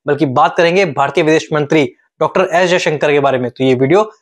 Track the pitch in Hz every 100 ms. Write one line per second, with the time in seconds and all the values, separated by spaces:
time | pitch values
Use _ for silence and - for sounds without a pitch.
0 | 135 170 147 127 170 - 170 185 180 135
1 | 139 180 156 156 - 156 143 156 135 -
2 | _ - 156 185 185 170 180 180 180 147
3 | 151 143 139 131 123 - 131 127 135 190
4 | 214 -